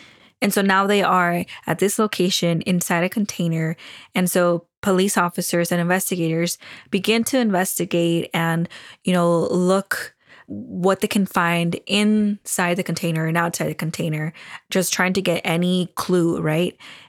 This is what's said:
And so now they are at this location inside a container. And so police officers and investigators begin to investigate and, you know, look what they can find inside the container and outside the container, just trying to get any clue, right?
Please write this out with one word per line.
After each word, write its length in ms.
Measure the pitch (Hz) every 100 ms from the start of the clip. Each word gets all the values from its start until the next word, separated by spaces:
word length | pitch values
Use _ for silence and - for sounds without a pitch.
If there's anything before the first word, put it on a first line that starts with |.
| - - - _
And 100 | 202
so 80 | 202
now 260 | 196 190 196
they 140 | 202
are 440 | 190 185 175 175 185 - -
at 100 | 170
this 220 | 196 -
location 640 | 214 - 180 - 170 170
inside 420 | - 180 - 175
a 40 | 180
container. 680 | - 202 - 170 160 160 165 - - -
And 160 | 180 180
so 380 | 185 175 170 - _
police 340 | 202 185 196 202
officers 540 | 175 - 175 175 170
and 100 | 175
investigators 800 | 170 185 - 180 165 160 175 - - - -
begin 320 | 196 196 226
to 140 | 226 262
investigate 880 | 226 180 190 - 175 170 170 170 -
and, 340 | 170 165 165 170 - - -
you 80 | -
know, 340 | 180 175 170 -
look 720 | 180 180 190 - - - - _ - -
what 520 | 202 247 185 180 190
they 60 | 208
can 200 | 208 190
find 500 | 196 170 170 170 - -
inside 880 | 202 208 214 208 202 - - 175 175
the 60 |
container 440 | 175 165 170 160 160
and 100 | 170
outside 320 | 175 - 156
the 60 |
container, 580 | 156 160 - 170 151 156 - - - -
just 240 | 190 175
trying 200 | - 185
to 100 | 190
get 180 | 185 170
any 460 | - 165 180 180 175
clue, 460 | - - 180 170 165
right? 360 | 156 156 180 - - -